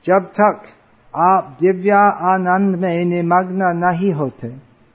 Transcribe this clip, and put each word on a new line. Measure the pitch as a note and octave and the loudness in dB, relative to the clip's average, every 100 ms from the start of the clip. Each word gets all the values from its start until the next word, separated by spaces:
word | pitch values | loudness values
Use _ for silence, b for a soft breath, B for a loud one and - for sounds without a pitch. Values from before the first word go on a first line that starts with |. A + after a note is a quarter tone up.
| - | 2
जब | F#3+ | 0
तक | F3+ - G#3 - - _ _ _ _ D3 | 0 0 0 0 -16 _ _ _ _ 0
आप | F3 F#3+ C#3+ C3 | 2 2 -2 -2
दिव्य | F3 F#3 G3 G3+ G#3 | -2 0 2 4 2
आनंद | - F3 F#3+ F3+ F#3 G3 F3+ | 2 -2 0 0 0 0 0
में | F#3 E3+ F3 | -2 -2 -2
निमग्न | F3 E3+ F3 F#3 F#3 F#3 E3+ F3 | -2 0 0 0 -2 -2 0 -2
नहीं | F3 G3 | 0 -2
होते | D#3 C3+ - A#2 C3 _ _ _ | -2 -6 -6 -14 -14 _ _ _